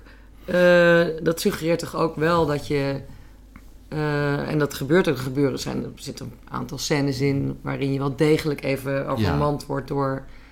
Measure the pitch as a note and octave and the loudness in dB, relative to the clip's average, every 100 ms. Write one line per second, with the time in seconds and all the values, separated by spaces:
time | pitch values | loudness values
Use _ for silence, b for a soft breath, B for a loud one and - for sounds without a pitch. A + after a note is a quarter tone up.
0 | b b b - - F3+ F3 F3 E3+ E3+ | b b b -18 -2 4 6 8 8 6
1 | E3+ D#3+ D#3+ E3 G#3 - D#3+ E3+ D#3 - | 4 0 -2 0 0 0 0 0 -2 -2
2 | D#3+ D3 D#3+ F3 D3+ C#3+ - D3 C#3 C#3 | -2 2 2 4 2 0 0 0 0 -4
3 | - B B B - - - - - D#3 | -8 B B B -20 -20 -20 -20 -10 -4
4 | D3+ D3 C#3+ C#3+ C#3+ D3+ C#3+ - C3+ F3+ | -2 0 0 -2 -2 0 0 -2 2 2
5 | F3 B2+ C3 C3 C#3 C3+ C#3+ B2+ - - | 2 0 -2 0 0 0 -6 -6 -8 -12
6 | C#3 - A#2+ - - B2+ B2 C3+ - D3 | -14 -12 -12 -14 -12 -10 -8 -8 -2 0
7 | C#3 B2 C#3+ C#3 C3+ C3+ C#3 C3 C3+ C3+ | 0 0 0 0 -2 -6 -8 -4 -2 -2
8 | C#3 B2+ D3+ D#3 D#3 C#3+ C#3 C3+ C3+ C#3 | -2 2 4 4 2 -4 -2 -4 -2 -4
9 | C#3 C3 C#3 D3 D3 C#3+ - C#3 - C#3 | -2 0 0 2 0 -2 -4 -6 -4 -2
10 | C3+ C3+ - B B | -2 -4 -8 B B